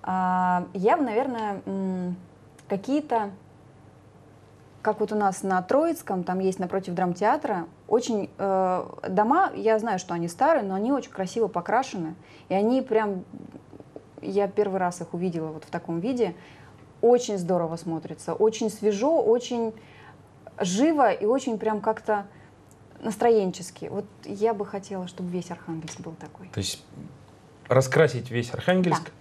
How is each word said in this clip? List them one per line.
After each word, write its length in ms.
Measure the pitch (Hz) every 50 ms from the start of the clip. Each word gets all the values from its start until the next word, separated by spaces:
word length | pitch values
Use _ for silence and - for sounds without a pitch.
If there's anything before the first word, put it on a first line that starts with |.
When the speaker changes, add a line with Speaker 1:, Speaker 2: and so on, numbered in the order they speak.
| -
Speaker 1:
А, 600 | 185 185 185 185 185 185 180 185 180 180 180 175 160 -
я 240 | 196 180 226 320
бы, 60 | 339 285
наверное, 580 | 240 208 226 269 277 240 226 214 208 202 190 -
м, 500 | 196 190 196 190 190 185 185 180 180 180 180 - - - - - - - - -
какие-то, 640 | - 202 196 196 262 269 302 302 294 247 226 208 196 190 - - - - - - - - - - - - - - - - - - - - - - - - - - - - -
как 180 | - 214 214 214
вот 120 | 214 -
у 40 | 214
нас 280 | 214 208 196 185 - -
на 180 | 190 185 185
Троицком, 640 | 180 - 247 277 320 339 311 320 - - 202 180 175
там 160 | - 180 190
есть 200 | 190 190 185 190
напротив 340 | 190 170 - 196 185 190 175
драмтеатра, 720 | 175 185 180 175 - 208 214 269 311 - 269 214 175 165 - - - -
очень, 420 | - - 240 240 - 226 208 190 - -
э, 480 | - 196 196 190 190 190 185 185 180 - - - - - -
дома, 420 | 190 190 214 233 285 349 392 - -
я 240 | - 196 220 220 220
знаю, 180 | 214 233 202 180
что 140 | - - 180
они 140 | 170 170
старые, 360 | 170 - - 262 302 330 277 208
но 100 | 196 190
они 160 | 190 208 247
очень 200 | 285 254 240 -
красиво 360 | - - 190 185 - 233 226
покрашены. 680 | 196 - 175 175 - 214 247 262 - - 196 165 156 175 - - - - - - -
И 40 | 180
они 260 | 196 208 226 254 262
прям, 420 | 254 - 220 220 220 208 196 185 - - - - - - - - - - - - - - - - - - - -
я 260 | - 202 190 202 202
первый 320 | 196 202 208 208 196 190 190
раз 200 | 185 175 175 -
их 120 | 170 - -
увидела 340 | 170 180 190 170 165 160 160
вот 140 | 160 156 -
в 60 | -
таком 300 | - 170 - - 170 170
виде, 360 | 175 247 269 240 220 185 - - - - - - - - - - - - - -
очень 360 | - 233 247 240 247 - 208
здорово 380 | 190 175 170 185 175 170 160 165
смотрится, 560 | 165 - 175 160 160 - - 160 - - - 160
очень 360 | - 214 220 220 - 233 214
свежо, 500 | - - 202 214 208 196 233 294 330 311
очень 520 | - 214 226 240 240 - 247 233 226 220 220 - - - - - - - - - - - - - - - - -
живо 520 | - 175 180 202 269 330 330 294 262 214
и 140 | 180 - -
очень 320 | 208 254 269 - 254 226 196
прям 200 | - 214 214 208
как-то 460 | 208 226 220 220 - - 214 208 202 - - - - - - - - - - - - - - -
настроенчески. 840 | - 220 - - 240 240 233 214 196 185 180 - 175 - - - - -
Вот 140 | - 196 202 - - - -
я 300 | - 202 196 208 226 220
бы 120 | 196 -
хотела, 420 | - - 196 190 - 196 190 180
чтобы 220 | 180 - - 180 175
весь 220 | 175 180 170 -
Архангельск 480 | 175 170 - - 165 160 160 151 - -
был 140 | 170 165 160
такой. 340 | - - 151 - - 185 185
Speaker 2:
То 100 | - 110
есть 240 | 98 - - - - - - - - - - - - - - - - - - - -
раскрасить 640 | - 123 131 135 - - 156 160 143 131 120 - -
весь 220 | 113 120 120 - -
Архангельск? 500 | - - - 185 185 180 175 160 170 -
Speaker 1:
Да. 60 | - - -